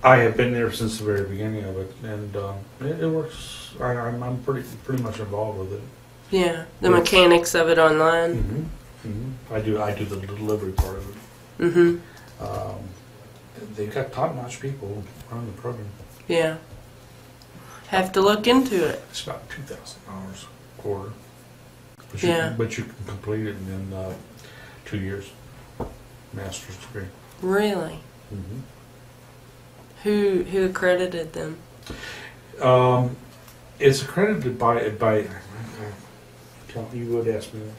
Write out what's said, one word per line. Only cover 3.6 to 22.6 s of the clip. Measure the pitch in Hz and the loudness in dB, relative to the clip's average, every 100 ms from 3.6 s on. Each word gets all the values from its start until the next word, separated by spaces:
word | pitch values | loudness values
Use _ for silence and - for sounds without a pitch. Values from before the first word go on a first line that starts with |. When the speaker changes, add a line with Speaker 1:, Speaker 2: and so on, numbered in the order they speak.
| - - | -16 -6
Speaker 1:
I, | 123 | -4
I'm, | 120 120 120 | -2 -4 -4
I'm | 123 127 | -4 -6
pretty, | - 131 - - | -2 -4 -4 -14
pretty | - 131 | -6 -4
much | 117 101 | -4 -6
involved | 104 101 107 98 | -6 -4 -4 -4
with | 95 | -8
it. | 101 113 - - - - | -8 -12 -18 -20 -20 -2
Speaker 2:
Yeah, | 190 175 165 160 - | 2 2 0 -8 -2
the | 185 | 6
Speaker 1:
Yes. | 180 | 6
Speaker 2:
mechanics | - 190 180 170 170 | 8 8 10 8 6
of | 175 165 | 2 4
it | 165 | 8
online. | 160 156 160 165 170 127 | 8 8 6 4 2 0
Speaker 1:
Mm-hmm. | 98 120 160 - - - 113 | -2 -2 -6 -10 -18 -14 -10
Mm-hmm. | 104 127 127 - | -8 -8 -10 -6
I | 110 | -4
do, | 107 107 | 0 0
I | 104 | 0
do | 101 | -2
the | 101 98 95 | -6 -6 -8
delivery | 101 107 104 95 | -8 -2 -2 -2
part | 92 95 95 | -2 -2 -2
of | 98 | -12
it. | - - - - - | -14 -20 -20 -20 -2
Speaker 2:
Mm-hmm. | 170 170 170 170 - - - - | 2 6 6 4 -6 -20 -20 -14
Speaker 1:
Um, | 104 101 101 98 95 90 - - - - - - 104 | -8 -8 -8 -10 -14 -16 -20 -20 -20 -20 -20 -18 -16
they've | 107 104 | -8 -6
got | 139 131 | -4 -6
top-notch | - 135 135 123 - | -4 -4 -4 -10 -10
people | 139 139 101 104 98 - - | -10 -8 -8 -10 -10 -16 -12
running | 117 117 | -10 -10
the | 95 | -10
program. | 120 117 104 - - - - | -10 -8 -12 -14 -18 -20 -2
Speaker 2:
Yeah. | 170 160 160 - - - - - - - - - - - - - | 0 0 -2 -12 -20 -20 -20 -20 -20 -20 -20 -20 -20 -20 -20 -2
Have | 190 185 | 0 2
to | 196 | 4
look | 196 208 220 | 4 4 6
into | 254 254 202 156 | 4 4 2 0
it. | - - | -2 -10
Speaker 1:
It's | - | -12
about | - - - | -10 -12 -12
two | - | -14
thousand | 135 - - - - | -12 -14 -14 -18 -16
dollars | 95 95 95 - - - - | -14 -12 -14 -18 -20 -20 -12
a | |
quarter. | 104 98 98 107 - - - - - - - - - | -6 -6 -6 -14 -18 -20 -20 -20 -20 -20 -20 -20 -16
But | - | -4
you | 175 | 0
Speaker 2:
Yeah. | 165 160 | 2 0
Speaker 1:
can, | |
but | 113 | -2